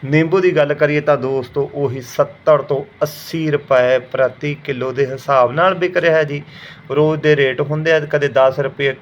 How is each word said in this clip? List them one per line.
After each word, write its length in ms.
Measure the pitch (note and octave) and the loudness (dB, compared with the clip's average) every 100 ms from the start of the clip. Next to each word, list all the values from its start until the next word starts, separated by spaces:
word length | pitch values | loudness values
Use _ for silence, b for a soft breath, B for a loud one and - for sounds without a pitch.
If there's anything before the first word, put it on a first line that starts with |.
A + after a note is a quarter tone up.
ਨਿੰਬੂ 340 | C3+ D3+ D#3+ F#3+ | 0 0 2 2
ਦੀ 100 | F3+ D#3 | 2 2
ਗੱਲ 160 | C#3+ | 0
ਕਰੀਏ 260 | D3 D3 D3 | 2 0 2
ਤਾਂ 160 | D3 C#3+ | 0 0
ਦੋਸਤੋ 540 | B2+ C3+ B2 C#3+ C3+ | 0 -4 -4 -4 -4
ਉਹੀ 260 | D3 C#3 C3 | -4 -4 -4
ਸੱਤਰ 640 | B2 - C#3+ - - D3+ | -6 -2 -2 -2 2 2
ਤੋਂ 160 | C#3 C#3 C#3+ - | 2 -4 -6 -4
ਅੱਸੀ 480 | D3+ - - E3 D#3 | -6 -6 -10 -6 -2
ਰੁਪਏ 480 | C#3+ - C3 B2 B2+ B2+ | -2 0 2 4 2 -2
ਪ੍ਰਤੀ 420 | B2+ B2+ A2 D3 C#3+ | -2 -2 -2 -8 -8
ਕਿਲੋ 260 | - B2+ C3 | -8 -6 -4
ਦੇ 140 | B2+ C3+ | -2 -2
ਹਿਸਾਬ 460 | C3+ C3+ C3+ A#2+ | -4 0 2 2
ਨਾਲ 220 | C#3+ F3+ | 2 0
ਵਿਕ 220 | F3+ F3+ F3+ | 0 -2 0
ਰਿਹਾ 260 | E3 D#3+ | 2 2
ਜੀ। 200 | D3+ C#3+ B B B B - | 0 -4 B B B B -4
ਰੋਜ਼ 300 | C3+ D#3 D#3 | 0 0 2
ਦੇ 120 | D3+ D3 | 2 2
ਰੇਟ 240 | C3+ B2+ | 2 0
ਹੁੰਦੇ 320 | C#3+ D3+ D#3+ | -4 -2 0
ਆ, 80 | D#3+ | 0
ਕਦੇ 280 | D3 D3 C#3+ | 0 -2 0
ਦਸ 280 | B2+ C3+ C3+ | 2 2 2
ਰੁਪਏ 340 | C3+ - C#3 B2+ | -4 -4 -4 -2